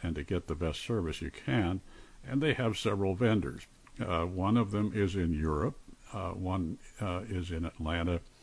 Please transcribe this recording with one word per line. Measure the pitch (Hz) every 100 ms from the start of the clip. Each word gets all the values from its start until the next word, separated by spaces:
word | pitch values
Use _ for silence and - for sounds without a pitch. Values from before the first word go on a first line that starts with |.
and | 85
to | 76
get | 73 90 -
the |
best | 80 82 73
service | - 117 85 76
you | 78
can. | - - 131 90 95 - - - - 131
And | 131
they | 151
have | 127 117 101
several | 110 101 98
vendors. | 95 120 110 87 - - - - -
Uh, | - 87
one | 85 92 95 117
of | 104
them | 101 107
is | 110 98 95
in | 85
Europe. | 78 78 76 110 151 - - -
Uh, | 104 87
one, | 92 92 92 82 - - -
uh, | 104 90 107
is | 95 87
in | 82
Atlanta. | 85 - 80 85 85 85 - -